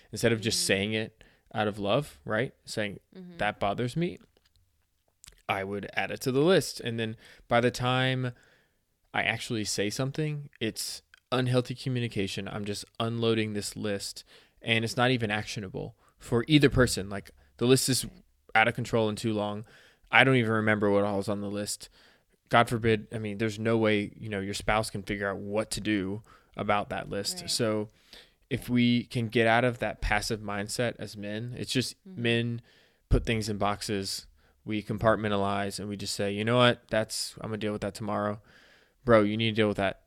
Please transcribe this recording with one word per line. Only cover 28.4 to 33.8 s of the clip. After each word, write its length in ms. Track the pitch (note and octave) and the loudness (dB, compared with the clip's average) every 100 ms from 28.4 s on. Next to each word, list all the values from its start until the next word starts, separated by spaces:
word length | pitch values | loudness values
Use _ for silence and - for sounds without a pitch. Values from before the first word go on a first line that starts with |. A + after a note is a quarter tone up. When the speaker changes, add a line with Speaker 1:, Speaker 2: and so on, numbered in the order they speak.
| - | -8
Speaker 1:
if 200 | A#2+ - | -6 0
we 360 | B2 A#2+ A#2+ - | 4 4 4 0
can 220 | B2 A2+ | -4 0
get 180 | A#2 A2+ | 4 6
out 160 | A#2 | 6
of 160 | B2 A#2 | 4 0
that 220 | G#2+ - | -4 -4
passive 400 | - G#2 - G#2+ | 0 0 0 -6
mindset 540 | G#2 G2+ G#2 - A#2+ - | -6 -6 -6 -4 -4 -4
as 180 | G#2+ G#2 | -12 -10
men, 380 | G2+ G#2+ A#2+ B2 | -10 -8 -8 -8
it's 140 | G#2+ | -4
just 240 | C3 A#2 - F#3+ | -2 -2 -6 -14
Speaker 2:
Mm-hmm. 140 | F#3 | -4
Speaker 1:
men 400 | A#2 A#2 A#2 A#2 - _ _ _ - | 0 2 0 -6 -10 _ _ _ 0
put 160 | C3 A#2 | 2 2
things 240 | A2+ G#2+ | -2 -2
in 80 | G2+ | -2
boxes. 720 | G2+ G2+ | -2 -2